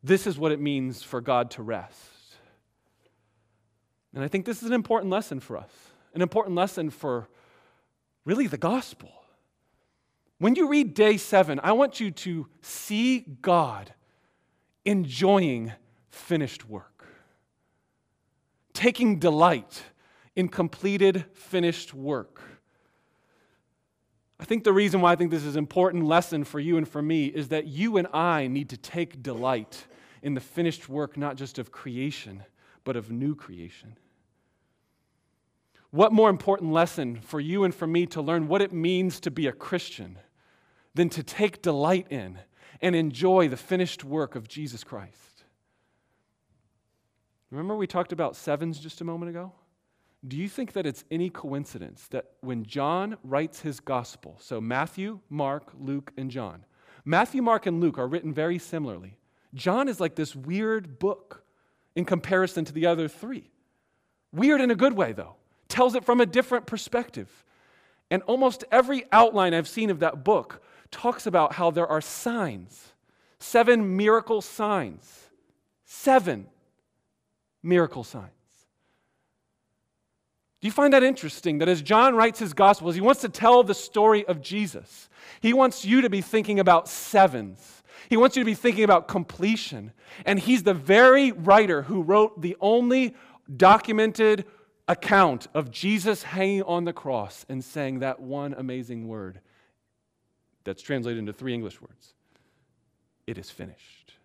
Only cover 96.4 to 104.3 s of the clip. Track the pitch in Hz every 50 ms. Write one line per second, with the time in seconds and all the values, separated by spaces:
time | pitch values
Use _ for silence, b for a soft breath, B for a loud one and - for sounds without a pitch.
96.4 | 190 196 202 196 190 185 175 175 175 170 165 - - 147 131 113 104 95 - -
97.4 | - _ 135 131 127 - - 156 143 131 135 127 131 135 127 - 135 127 139 143
98.4 | 143 147 143 - 131 127 127 127 123 113 123 117 113 113 113 110 98 92 92 95
99.4 | _ _ _ _ _ _ _ _ _ _ _ _ _ _ _ _ _ _ _ _
100.4 | _ _ _ _ _ 98 95 - - - 143 131 117 120 117 113 107 101 101 -
101.4 | 131 131 120 117 113 98 - - - - _ _ _ _ _ _ _ _ _ _
102.4 | _ _ _ _ _ _ _ _ _ _ _ _ _ _ _ _ _ - 117 95
103.4 | 92 - - - 92 92 92 _ _ _ _ _ _ _ _ _ _ _